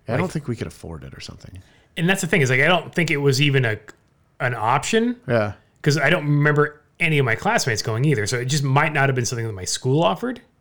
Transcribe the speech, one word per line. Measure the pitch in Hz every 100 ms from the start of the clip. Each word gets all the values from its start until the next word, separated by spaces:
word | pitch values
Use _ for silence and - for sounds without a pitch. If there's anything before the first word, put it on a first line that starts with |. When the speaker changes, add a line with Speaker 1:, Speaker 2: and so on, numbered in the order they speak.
| -
Speaker 1:
Yeah, |
I | 127
Speaker 2:
Like |
Speaker 1:
don't | 185
think | 160 135
we | 110
could | -
afford | - 85 80
it | 69 -
or |
something. | - - - 92 - _ _ -
Speaker 2:
And | 170
that's | 190
the | 165
thing | 202
is, | 127
like, | 127
I | 151
don't | 175 -
think | - 165
it | 147
was | 143 131
even | 147 135 120
a, | 104 - - _ _ _ -
an | 131 120
option. | 110 135 - 220 240 247 -
Speaker 1:
Yeah. | 117 107 - _ _
Speaker 2:
'Cause | - 147
I | 139
don't | 175 147
remember | 147 147 151 147 - _ -
any | 170 147
of |
my | 120 117
classmates | 196 233 131 107
going | - 110
either. | 151 123 104
So | 123
it | 127
just | 147
might | 139 139 156
not | 151 135
have | 127
been | 117
something | 120 113
that |
my | 101
school | 92 - 127 143
offered. | 175 175 247 247 - _